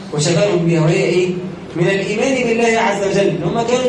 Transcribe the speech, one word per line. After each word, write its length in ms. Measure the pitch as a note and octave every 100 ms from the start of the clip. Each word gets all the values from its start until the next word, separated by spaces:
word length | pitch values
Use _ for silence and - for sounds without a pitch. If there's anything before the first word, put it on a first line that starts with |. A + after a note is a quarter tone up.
| -
وشغلهم 520 | D3 D#3+ E3 G#3 F3 E3
بيها، 160 | E3
وهي 220 | D#3 F#3
إيه؟ 260 | - F#3 F3+ - - - - D#3+
من 120 | F#3+
الإيمان 560 | G3 - G#3+ C4+ C4 A#3
بالله 320 | A3+ A#3 A3+
عز 280 | G3 G3+ G3
وجل. 260 | G3 G3 -
هم 180 | D#3+ A#3
كانوا 240 | A#3 B3+